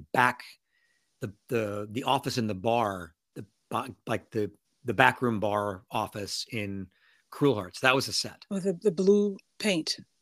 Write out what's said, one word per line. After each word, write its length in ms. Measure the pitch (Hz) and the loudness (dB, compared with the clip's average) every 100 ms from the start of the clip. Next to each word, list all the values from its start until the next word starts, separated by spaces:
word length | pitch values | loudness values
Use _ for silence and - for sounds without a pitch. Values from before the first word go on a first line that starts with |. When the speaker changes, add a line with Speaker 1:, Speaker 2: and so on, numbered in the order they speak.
| 80 | -2
Speaker 1:
back, 300 | - 123 - - - _ _ _ _ _ - | 4 4 2 -10 -20 _ _ _ _ _ -12
the, 120 | 110 98 - | -10 -10 -4
the, 400 | 120 107 104 104 | -2 -2 -4 -6
the 120 | 104 | -4
office 340 | 135 135 135 127 | 0 0 0 -2
in 100 | 110 | -2
the 60 | 95 | 0
bar, 600 | 113 117 107 95 82 _ _ - | 0 2 2 -2 -8 _ _ -18
the 100 | - _ - | -18 _ -6
ba-, 240 | - 127 98 - | -4 -4 -8 -4
like 220 | 110 - | -4 -2
the, 200 | 113 104 - _ _ 120 | -4 -4 -6 _ _ -4
the 80 | |
back 280 | 98 127 120 | 4 6 6
room 180 | 127 110 | 0 0
bar 440 | 104 104 104 92 - | 0 0 -2 -4 -6
office 540 | 120 104 110 98 - - | -6 -4 -6 -8 -8 -8
in 360 | 117 104 98 95 _ _ _ - | -6 -6 -8 -10 _ _ _ -14
Cruel 240 | - 143 110 | 0 2 2
Hearts. 260 | 90 - | -2 -2
That 140 | 131 131 | 2 2
was 120 | 117 | 0
a 60 | |
set. 320 | 101 - - - | -4 -6 -10 -8
Speaker 2:
With 140 | 196 | -4
the, 100 | 185 180 | -2 0
the 100 | 214 | 0
blue 440 | 165 190 208 208 196 _ - | 2 6 6 4 -2 _ -4
paint. 380 | 220 180 - - - _ | 0 0 0 -6 -10 _